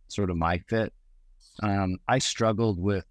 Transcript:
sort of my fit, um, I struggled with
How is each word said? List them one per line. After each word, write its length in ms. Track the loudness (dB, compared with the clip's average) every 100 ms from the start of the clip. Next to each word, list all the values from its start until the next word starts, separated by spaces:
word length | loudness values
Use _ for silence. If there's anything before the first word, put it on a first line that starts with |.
| -10
sort 220 | -4 -2
of 60 | 0
my 220 | 0 -2 -2
fit, 240 | -2 -2 -6 _ -20 -20 -20 -20 -6
um, 340 | -2 0 0 -2 0
I 120 | 0
struggled 600 | 0 0 0 2 0 2
with 260 | 0 0 -4